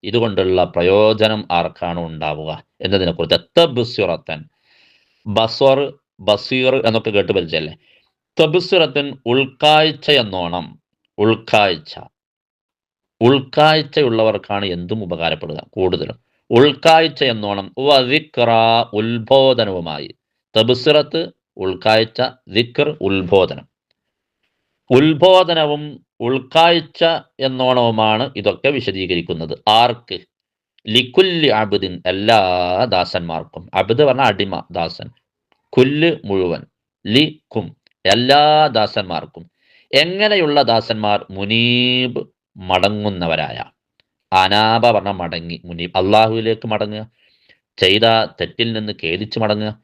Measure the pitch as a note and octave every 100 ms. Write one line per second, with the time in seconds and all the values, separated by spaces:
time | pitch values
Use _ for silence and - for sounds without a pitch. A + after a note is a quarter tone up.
0 | - G2+ E2+ F#2 F#2 F#2 F2 F2 F2 G2
1 | G#2+ A2 G#2+ G#2+ - E2+ E2+ - F2+ E2+
2 | E2 D#2+ D2+ D2+ D#2 D#2 _ _ - G2
3 | F#2 E2+ E2 F2 - - E3+ B2 A2+ -
4 | F#2+ D#2+ - D#2+ D#2 _ _ _ _ _
5 | _ _ - G#2 A2+ - C#3 C3+ C#3+ -
6 | _ _ F#2+ G#2 - C3 B2+ C3 A2+ A2+
7 | A2+ G2+ F#2 G2 E2+ D#2 D#2 D#2 _ _
8 | _ _ _ - D#3 E3 F3+ F#3 D#3 C#3
9 | C#3+ C3 - B2 C3+ - D3+ D#3 D#3 D#3
10 | - D3 A2 F#2+ F2 F2+ D#2 - _ _
11 | _ - G#2 A2+ - A2+ G#2 E2+ D2+ -
12 | - _ _ _ _ _ _ _ _ _
13 | _ _ A#2 C#3 C#3 - D3+ D#3 D3+ -
14 | C3+ A2+ A2 G#2 - G2+ G2+ F2 F2 A2
15 | F#2+ F2 E2 D#2+ E2+ D2+ - - F#2 F2
16 | D#2 - _ _ _ A#2 C#3+ C3+ E3 D#3+
17 | E3 C#3 C3+ A2+ G#2 G2+ G2 - C#3 C#3
18 | B2+ D3 D#3 - A#2 A2+ A2+ A#2 A#2 G#2
19 | A2+ A#2+ A2 C3+ C3+ B2 G#2+ F#2 E2 D2+
20 | C#2+ - _ _ _ - A2+ B2+ - D3
21 | D3 D#3+ F3 _ _ - F#2+ F2+ A2 A2
22 | A2+ - B2+ - _ G2 A#2+ A#2+ D3 D3+
23 | G2 F#2+ F2 G2 F2+ C2+ - _ _ _
24 | _ _ _ _ _ _ _ _ _ B2+
25 | D3+ D#3 F3 F#3 F3+ E3 D3+ D3 D3+ C#3+
26 | _ _ A#2 C3 B2+ D#3+ E3+ E3+ D#3+ -
27 | E3 E3 - _ C3+ C3 B2+ B2+ A#2 A2
28 | A2 A2 C3+ - G#2 F#2 C#3 C#3+ - F#2+
29 | F#2 F2 E2 E2 D#2+ C#2+ - A2 A#2+ A#2
30 | _ F#2 _ _ _ _ _ _ - A2
31 | B2+ B2 F#3+ E3+ D3+ G#2+ G#2+ G2+ F#2+ F2+
32 | F2+ F#2 G#2 A2 F#2+ F2+ F2+ F2+ B2 F#2
33 | F2 F#2 E2+ E2 - - F2 F2+ G2 A#2
34 | D3 B2+ C3 G2 G2 F#2 - F2 E2 -
35 | - _ _ _ _ _ _ - C3 D3
36 | E3 D#3 G2 G2 F2+ D#2+ - _ _ _
37 | - A#2 D#3 D#3 _ A#2 F2+ - _ _
38 | - G#2 B2 C#3+ D3+ D3+ D#3 A2+ G#2 -
39 | F#2+ E2+ D#2+ - E2+ _ _ _ _ C3+
40 | D#3+ F#3 G#3+ G#3 D#3+ C#3+ B2 A2+ - A2
41 | G#2+ G#2 - F#2+ G2+ A2+ A#2+ B2 B2 B2+
42 | B2+ A#2+ - _ _ - F#2 F#2 F#2+ G#2
43 | G#2 F#2 E2+ D#2 D2 A#1 - _ _ _
44 | _ _ _ F#2 F#2 G2+ A2 A2+ A#2 A2
45 | F#2+ F#2+ F2 E2+ E2+ E2+ F2+ E2+ F2 F2+
46 | F#2 G#2+ A2 A2+ A2 A2 A#2 G#2+ G#2+ G#2+
47 | A2 _ _ _ _ _ _ - F#2 G2+
48 | A2+ A2+ G2+ - E2+ - A#2 A2 G#2+ G2+
49 | E2 F2+ G#2+ - A2 G#2+ G#2+ G#2+